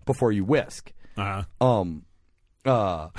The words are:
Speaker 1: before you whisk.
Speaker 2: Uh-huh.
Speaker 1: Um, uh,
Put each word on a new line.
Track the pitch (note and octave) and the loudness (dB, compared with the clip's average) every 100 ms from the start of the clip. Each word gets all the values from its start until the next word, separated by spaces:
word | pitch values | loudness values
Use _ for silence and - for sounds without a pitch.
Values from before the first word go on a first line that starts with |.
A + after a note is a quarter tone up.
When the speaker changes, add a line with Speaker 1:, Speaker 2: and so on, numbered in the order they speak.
| - | -4
Speaker 1:
before | B2+ A#2+ | 0 2
you | G2+ | 2
whisk. | F#2+ D3 - - - - - - | 2 2 0 -10 -16 -20 -14 -6
Speaker 2:
Uh-huh. | G2+ G2 F#2+ - B2+ | -4 -4 -8 2 4
Speaker 1:
Um, | A2+ F2 D#2 - _ _ _ _ _ C3+ | 4 0 -6 -14 _ _ _ _ _ 0
uh, | A#2+ G2 E2 D#2+ | 2 2 -2 -8